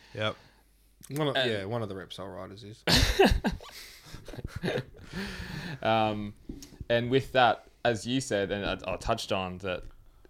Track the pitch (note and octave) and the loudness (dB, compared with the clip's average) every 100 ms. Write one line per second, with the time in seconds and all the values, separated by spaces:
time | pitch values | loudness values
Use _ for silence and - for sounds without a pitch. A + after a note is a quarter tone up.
0 | - G#2+ G#2+ - - _ _ _ _ _ | -12 -4 -4 -4 -16 _ _ _ _ _
1 | - C#3 D3 C3 A#2+ G#2 F#2+ A#2+ G#2 F#2+ | -8 -2 0 2 0 0 -2 -4 -4 -8
2 | F2 - F#2+ F#2 F#2 G2 G#2 A2 - - | -10 -10 -10 -10 -12 -14 -16 -4 2 4
3 | - - F4 - D#4 - - - - - | 4 6 6 6 2 -4 -12 -18 -18 -20
4 | - - - - - - F3 - - - | -16 -16 -12 -12 -10 -6 -4 -4 -6 -16
5 | - E3+ G3+ F#3+ - D3+ F3 C#3+ A2 A2 | -12 -8 -8 -8 -8 -8 -8 -2 2 2
6 | G#2+ G#2 G#2 - - - - - - A#2 | 2 -2 -6 -10 -14 -14 -16 -16 0 0
7 | A#2+ C3 - B2+ A#2+ G#2 - _ A#2+ A#2 | 4 0 4 6 6 6 -4 _ 0 2
8 | A#2 C3 - G#2 G2 G2+ F2 F#2 - F2+ | 0 -2 2 2 2 0 0 -2 -4 -4
9 | - A2+ - G2+ F#2 F2+ F#2+ F2 - - | -2 -2 0 -2 -2 -4 -4 -4 -6 -16
10 | - - | -20 -20